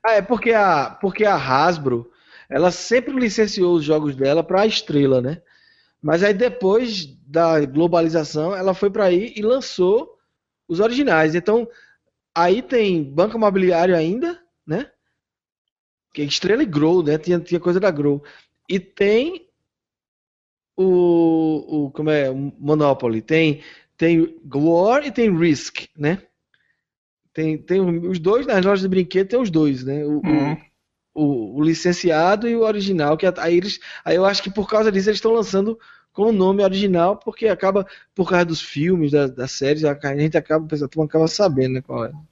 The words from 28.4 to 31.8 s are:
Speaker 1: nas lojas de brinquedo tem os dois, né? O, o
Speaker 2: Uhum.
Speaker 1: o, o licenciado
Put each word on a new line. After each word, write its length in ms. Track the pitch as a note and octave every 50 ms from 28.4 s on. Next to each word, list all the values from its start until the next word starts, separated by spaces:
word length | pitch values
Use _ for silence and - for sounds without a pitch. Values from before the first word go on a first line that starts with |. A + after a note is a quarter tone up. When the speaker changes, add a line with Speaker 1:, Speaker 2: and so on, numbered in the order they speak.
| C4+
Speaker 1:
nas 160 | C4 A3 F#3+
lojas 200 | F3+ G3 G3+ F#3+
de 60 | F#3+ F#3+
brinquedo 400 | F#3 F#3 F3+ - - F#3 F#3+ F#3+
tem 120 | A#3+ B3+
os 100 | B3+ G3+
dois, 320 | D#3 D#3 D#3 D3 C3+ B2+
né? 220 | B2+ C3 C#3 D3+ D3+
O, 140 | D3 D3+ D3
o 20 |
Speaker 2:
Uhum. 360 | - - D3+ D3 C#3 D3 D#3+ - - _ _ _ _ _ _ _ _ _ _
Speaker 1:
o, 460 | D#3 D3+ C#3+ C#3+ A#2+ A2 G2 A2+ C#3+
o 20 |
licenciado 840 | D3+ D#3+ E3 D#3+